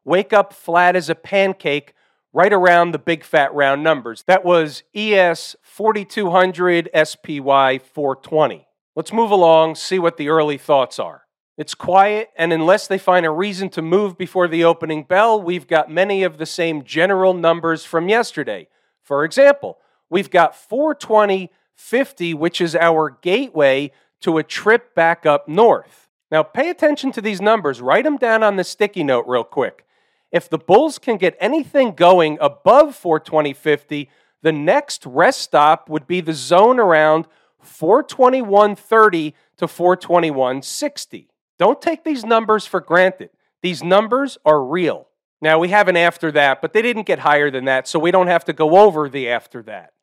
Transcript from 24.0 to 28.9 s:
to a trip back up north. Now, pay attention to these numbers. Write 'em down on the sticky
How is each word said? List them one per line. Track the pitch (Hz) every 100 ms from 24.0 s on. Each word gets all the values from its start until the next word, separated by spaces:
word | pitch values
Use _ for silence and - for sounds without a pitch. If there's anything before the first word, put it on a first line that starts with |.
| _ _
to | 180 160
a |
trip | 151 - 208 233 -
back | 175 165 170 151
up | 143 151
north. | 170 233 110 - _ _ _ _
Now, | 156
pay | 151 240 330
attention | 349 302 294 269
to | 240
these | 214 185
numbers. | 208 220 147 120
Write | 123 185 302
'em | 285
down | 233 220
on | 214 196
the | -
sticky | - 208